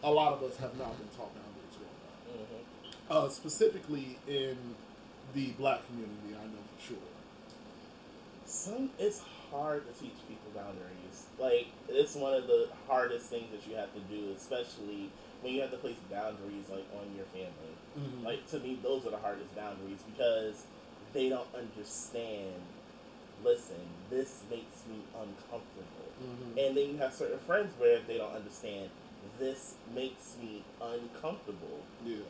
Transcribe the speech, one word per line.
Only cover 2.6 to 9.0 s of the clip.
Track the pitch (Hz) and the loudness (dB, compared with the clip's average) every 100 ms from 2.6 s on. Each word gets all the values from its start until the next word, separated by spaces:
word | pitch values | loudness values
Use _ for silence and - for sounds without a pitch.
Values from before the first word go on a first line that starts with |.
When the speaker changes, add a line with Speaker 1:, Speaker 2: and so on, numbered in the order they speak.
| 120 - - - - 156 139 | -12 -14 -14 -14 4 6 6
Speaker 1:
Uh, | |
specifically | - 156 - 220 190 - 147 131 123 - | 2 0 8 8 6 0 -2 -2 -6 0
in | 139 135 127 120 110 - - - - - | 2 2 -2 -6 -10 -12 -16 -16 -16 -4
the | 135 131 | 0 0
Black | 113 135 131 - | 4 4 4 0
community, | 120 110 104 104 | -6 -6 -8 -8
I | 101 110 | -8 -8
know | 107 104 - | -10 -12 -12
for | - | -8
sure. | 110 - - - - - - - - - - - - - - - | -8 -8 -14 -16 -16 -16 -16 -16 -16 -16 -16 -16 -16 -16 -16 -4
Speaker 2:
Some, | - - 233 269 | -2 -2 0 -2
it's | - | 4